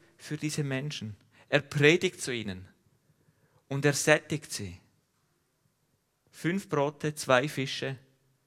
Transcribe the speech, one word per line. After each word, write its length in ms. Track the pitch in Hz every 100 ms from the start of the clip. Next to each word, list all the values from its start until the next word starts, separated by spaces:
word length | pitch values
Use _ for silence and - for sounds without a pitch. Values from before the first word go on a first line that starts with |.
| - _
für 200 | - 147
diese 280 | 151 151
Menschen. 520 | 143 131 147 - 107 101 _ - -
Er 120 | 143
predigt 640 | - 151 147 175 185 -
zu 100 | -
ihnen 340 | 120 101 92 92 _ _ _ _ _ _ _ _ _ -
und 160 | 139
er 80 | 143
sättigt 600 | 139 - 151 - 147 -
sie. 260 | - 98 87 _ _ _ _ _ _ _ _ _ _ _ _ _ _ _
Fünf 360 | - 156 190 -
Brote, 460 | 147 143 143 156
zwei 340 | 147 - 127 151
Fische, 500 | - 135 - 135 135 - _ _ _